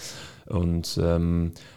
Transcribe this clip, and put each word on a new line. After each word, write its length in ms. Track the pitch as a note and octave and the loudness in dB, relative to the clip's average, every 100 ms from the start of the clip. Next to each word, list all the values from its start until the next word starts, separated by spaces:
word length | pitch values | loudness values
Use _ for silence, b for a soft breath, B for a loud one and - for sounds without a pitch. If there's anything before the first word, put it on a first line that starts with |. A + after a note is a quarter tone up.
| B B B B - | B B B B -4
Und, 520 | F2 F2 E2+ - - | 0 2 0 0 0
ähm, 480 | E2+ E2+ E2+ E2+ E2+ - B | 2 4 4 2 0 -4 B